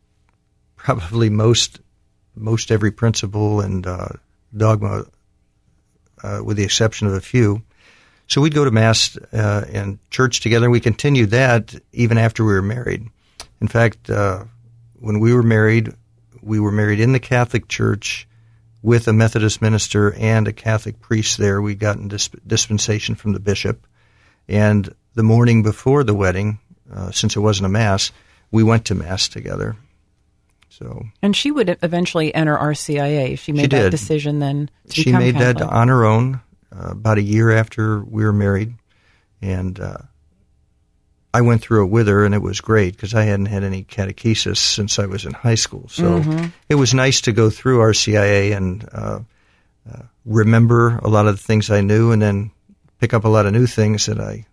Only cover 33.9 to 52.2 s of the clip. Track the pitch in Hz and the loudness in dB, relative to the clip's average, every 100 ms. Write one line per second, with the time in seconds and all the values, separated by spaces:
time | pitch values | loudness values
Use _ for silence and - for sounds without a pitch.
33.9 | 139 - 151 147 147 139 143 147 _ - | 0 -2 -4 -2 -2 -2 -4 -6 _ -6
34.9 | 160 151 123 123 117 123 123 - 110 120 | -2 2 2 2 2 0 0 -2 2 4
35.9 | 131 110 110 127 131 - _ _ 95 87 | 4 4 2 0 -4 -12 _ _ -14 -12
36.9 | 98 110 104 101 107 113 110 110 - 110 | -4 0 0 2 2 4 2 0 -4 -4
37.9 | 107 101 110 107 104 101 98 110 117 _ | -4 -6 -2 0 2 2 0 -4 -12 _
38.9 | _ _ _ _ - 98 92 92 92 95 | _ _ _ _ -12 -8 -6 -6 -8 -12
39.9 | - - _ _ _ _ _ _ _ _ | -14 -20 _ _ _ _ _ _ _ _
40.9 | _ _ _ _ 120 120 113 - 110 95 | _ _ _ _ 2 4 2 2 2 2
41.9 | 113 107 101 104 104 92 101 - 110 92 | 2 4 4 4 2 -2 -6 0 2 2
42.9 | 92 101 113 107 101 98 98 98 95 92 | -4 -4 0 0 0 -2 -4 -4 -6 -10
43.9 | - 98 - 113 107 95 95 - - 101 | -8 -6 -4 -2 -2 -2 -2 -2 -2 -4
44.9 | - 101 95 - - 120 110 - 98 - | -4 -4 -6 -10 -4 -2 0 -2 -10 -12
45.9 | - 175 170 151 160 170 - - 147 123 | -2 0 0 0 -4 -6 -8 -2 0 2
46.9 | 131 131 131 - 110 110 - 131 127 110 | 2 2 0 0 2 2 0 0 4 4
47.9 | 104 - 107 101 101 98 101 92 98 110 | 2 0 2 2 2 0 -2 -4 -6 -12
48.9 | 107 107 104 113 _ _ _ _ _ - | -10 -8 -10 -12 _ _ _ _ _ -20
49.9 | - - _ 117 110 107 113 117 117 117 | -20 -20 _ -2 2 4 6 6 4 2
50.9 | 117 107 107 107 98 - 110 104 104 101 | 0 2 4 4 0 0 0 2 2 4
51.9 | 107 117 110 | 4 4 4